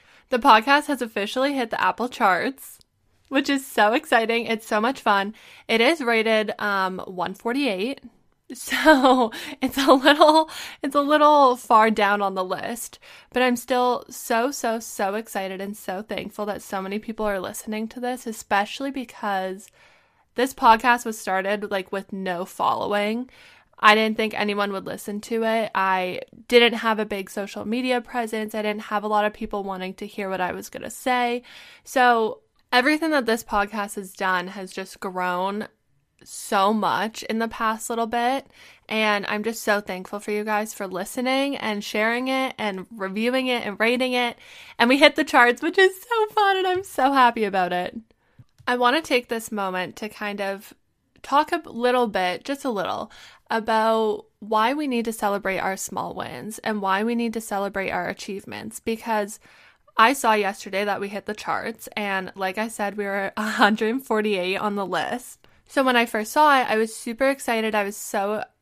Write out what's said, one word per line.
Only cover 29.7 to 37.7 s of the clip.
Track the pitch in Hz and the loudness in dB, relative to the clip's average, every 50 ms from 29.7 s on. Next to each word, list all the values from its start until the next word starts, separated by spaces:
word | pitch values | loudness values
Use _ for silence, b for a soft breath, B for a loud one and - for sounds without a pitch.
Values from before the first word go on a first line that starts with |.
| 190 185 185 185 190 | -6 -6 -8 -8 -8
to | - 214 | -10 -12
hear | 208 - - 202 190 | -12 -10 -8 -6 -6
what | 190 185 | -4 -4
I | 180 180 | -4 -4
was | 180 185 202 - | -4 -6 -10 -12
gonna | - - - - | -12 -12 -12 -12
say. | - - - 262 247 247 247 240 240 247 240 B B B B B B B B | -12 -6 -2 -2 0 0 0 0 -2 -4 -8 B B B B B B B B
So | - - 277 247 247 240 226 220 214 - - _ _ _ _ _ - | -4 0 4 4 6 6 4 2 -2 -4 -8 _ _ _ _ _ 0
everything | - 247 254 285 302 302 320 320 | 2 2 4 4 2 2 0 0
that | 311 285 240 | 0 0 2
this | 226 220 233 - | 0 0 -2 -2
podcast | - - 208 202 202 214 220 202 202 - | -2 0 0 0 0 -2 -6 -6 -6 -8
has | - 196 185 | -10 -12 -12
done | - - 202 190 185 180 180 185 | -8 -4 -2 0 0 0 -2 -4
has | 196 208 190 185 - | -8 -10 -12 -10 -8
just | - 190 190 - - | -10 -10 -10 -10 -10
grown | - 202 180 185 180 180 180 180 185 196 196 208 214 - _ _ _ _ _ _ _ _ _ _ - | -10 -8 -4 -4 -2 -2 0 0 -2 -2 -2 -4 -8 -10 _ _ _ _ _ _ _ _ _ _ -20
so | - - - - - 220 202 190 202 220 | -18 -16 -14 -6 -2 2 2 4 4 2
much | 214 202 175 123 131 190 220 220 - - | 2 2 0 0 0 -2 -4 -6 -8 -8
in | - 220 220 | -4 -4 -2
the | 226 226 | -2 -4
past | 226 - 233 220 | -4 -2 -2 -2